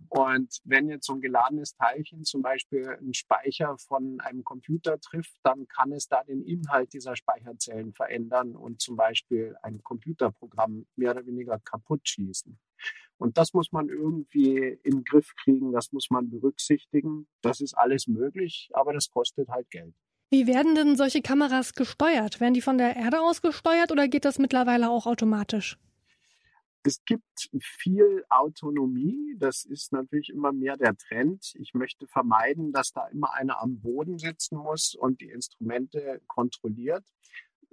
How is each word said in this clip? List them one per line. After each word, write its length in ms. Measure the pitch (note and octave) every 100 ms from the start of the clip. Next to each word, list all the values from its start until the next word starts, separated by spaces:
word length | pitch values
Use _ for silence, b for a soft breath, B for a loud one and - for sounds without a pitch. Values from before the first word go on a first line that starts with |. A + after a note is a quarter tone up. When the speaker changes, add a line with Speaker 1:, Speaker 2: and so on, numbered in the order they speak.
| -
Speaker 1:
Und 500 | C#3+ C3 C3 B2+ -
wenn 260 | - C3+ D3+
jetzt 180 | D3 -
so 60 |
ein 80 | C3+
geladenes 540 | C3 B2 B2+ D3+ C#3+ -
Teilchen 480 | A#2+ C3+ D#3 D#3+
zum 200 | D#3 C#3
Beispiel 440 | C3 C3 - C#3 C3
einen 280 | B2+ C3 B2
Speicher 600 | - - C#3 - D3+ C3+
von 400 | - C3+ C3 B2+
einem 240 | - B2+
Computer 560 | A#2 B2+ - E3 E3 D3+
trifft, 360 | - E3 E3+ _
dann 260 | C3+ C3+ B2+
kann 240 | - C#3
es 160 | C#3+ -
da 160 | C3
den 200 | C#3+ C3+
Inhalt 500 | - F3 D3+ C#3 B2+
dieser 220 | C#3+ B2+ A#2
Speicherzellen 760 | - - A#2 A#2 - A2 A2
verändern 640 | G#2 - A#2+ A#2 B2+ B2 A#2
und 240 | A#2 A#2
zum 160 | - A2+
Beispiel 600 | A2+ A2+ - A#2 A2 -
ein 180 | A2 G#2+
Computerprogramm 1000 | - A#2+ D#3 E3 A#2+ G#2+ A#2 - A2 G#2+ - -
mehr 160 | B2
oder 140 | B2+ B2
weniger 320 | B2 A#2+ G#2+
kaputt 480 | - A2 - D3+ -
schießen. 520 | - F#2+ F#2 - A2 _ _ B B B -
Und 140 | A#2+ E3
das 160 | D#3+
muss 180 | F3+ D#3+
man 160 | D#3+ D3
irgendwie 680 | D3+ D#3 D#3+ C#3+ D3 C3+ C3+ C3 B2+
in 120 | - C3+
den 60 | B2
Griff 280 | D3 - -
kriegen, 300 | - C3+ C3
das 220 | A#2+ -
muss 160 | C#3 -
man 200 | B2+ A#2+
berücksichtigen. 960 | A#2 C3+ - - D3 _ D3 D#3 D3+ D3+ _
Das 200 | A#2+ -
ist 120 | C#3
alles 320 | - A#2+ C3+ -
möglich, 640 | A2+ C3+ F#3+ F3 - -
aber 180 | - C#3
das 180 | D3 -
kostet 360 | B2 A#2+ - B2
halt 240 | B2+ B2
Geld. 240 | F2 E2+ - _ _ -
Speaker 2:
Wie 160 | C4+ B3
werden 300 | B3+ D4+ D#4
denn 220 | D4 C#4
solche 240 | C#4 C#4+
Kameras 520 | - C#4 C#4+ C4 B3
gesteuert? 680 | - B3 - D4+ D4 G#3+ -
Werden 120 | A#3+
die 80 | B3
von 160 | C4+ C4
der 200 | B3 A#3+
Erde 240 | A#3 D#4
aus 200 | E4 E4
gesteuert 520 | E4+ - E4 E4 E4+
oder 160 | C#4+ C#4+
geht 160 | C#4+ C#4+
das 140 | -
mittlerweile 500 | C4+ B3+ B3 A#3+ A#3
auch 160 | A#3+ A3+
automatisch? 760 | A#3 A3 G#3+ G3+ G#3+ - - _ _ _ _ _ _ _ _ _ _
Speaker 1:
Es 220 | C#3 - -
gibt 440 | A3+ _ - - C3+
viel 640 | - - F3+ F#3+ G3+ F#3+ -
Autonomie. 1120 | B2+ D3 D#3+ D3+ D3 C3 B2+ D#3 C4 D4 A#3
Das 260 | C#3 -
ist 300 | - C#3+ -
natürlich 340 | C3+ C3 D3 D3
immer 240 | C#3+ C#3+
mehr 240 | C#3 C3+ C#3
der 220 | A#2+ G2+
Trend. 560 | - A2+ C#3+ G3 - -
Ich 180 | A2
möchte 340 | B2+ B2+ - C#3
vermeiden, 640 | C#3 B2 A2 A#2 D#3+ D#3
dass 180 | C3+ B2
da 160 | - -
immer 240 | D3 C#3+
einer 280 | - C3+ -
am 180 | B2+ A#2+
Boden 400 | A2+ C3 D#3+ E3+
sitzen 380 | D#3+ E3 - D3+
muss 380 | D3+ D#3+ - -
und 260 | B2+ C3
die 80 | -
Instrumente 920 | A#2+ - - A2+ B2 C3+ D3+ C#3 C3 -
kontrolliert. 800 | - B2 - A#2 A2 B2 F3+ _ _ B B B _ _